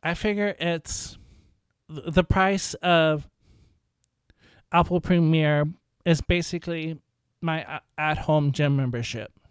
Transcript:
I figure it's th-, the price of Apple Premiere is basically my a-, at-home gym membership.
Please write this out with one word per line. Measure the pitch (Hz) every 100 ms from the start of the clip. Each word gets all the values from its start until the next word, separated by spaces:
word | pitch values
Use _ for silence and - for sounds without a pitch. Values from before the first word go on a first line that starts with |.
I | 160 170
figure | 214 208 208 -
it's | 170 165 - - - - - - _ _ _ _ _
th-, | 151 -
the | 160 170
price | 190 190 196 - -
of | 180 170 160 156 - _ _ _ _ _ _ _ _ _ _ _ _ _ _
Apple | 170 170 175
Premiere | - 175 160 160 151 147 151 175 _ _ -
is | 160
basically | - 175 170 175 - 165 160 160 _ _ _ _
my | 165 160
a-, | - 156 _ -
at-home | 156 151 - 151 143
gym | 139 147 139
membership. | 131 120 117 117 104 _ _